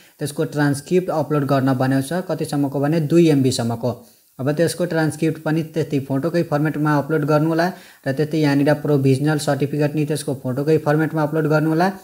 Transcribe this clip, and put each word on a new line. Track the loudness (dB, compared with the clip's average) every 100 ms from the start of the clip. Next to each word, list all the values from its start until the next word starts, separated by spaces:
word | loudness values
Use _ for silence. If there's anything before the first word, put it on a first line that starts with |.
| -20 -10
त्यसको | -8 -6
ट्रान्सक्रिप्ट | -4 0 0 0 0 -2 0
अपलोड | -2 0 0 2
गर्न | 2 2
भनेको | 0 2 0
छ। | -2 -4 -4
कतिसम्मको | -6 -4 -2 -2 -2
भने | 0 0
दुई | 2 4 6
एमबीसम्मको। | 4 2 0 -2 -4 -6 -6 -12 _ _ -8
अब | -4
त्यसको | 0 0 -2
ट्रान्सक्रिप्ट | -4 0 -2 0 -2 -2
पनि | -2 -2 -2
त्यति | -4 -2 -2
फोटोकै | -2 -2 0 -2
फर्मेटमा | 0 0 0 0 0 0
अपलोड | 0 0 2
गर्नु | 2 2
होला | 0 0 -4 -16 -10 -6
र |
त्यति | -2 -2 0
यहाँनिर | 2 4 2
प्रोभिजनल | 2 2 2 4 2 2 0
सर्टिफिकेट | 0 -2 0 0 -2 0
नि | -2
त्यसको | -4 -4 -6
फोटोकै | -4 -2 2 2
फर्मेटमा | 2 2 2 0
अपलोड | -2 0 2
गर्नु | 2 2
होला | 2 0 -2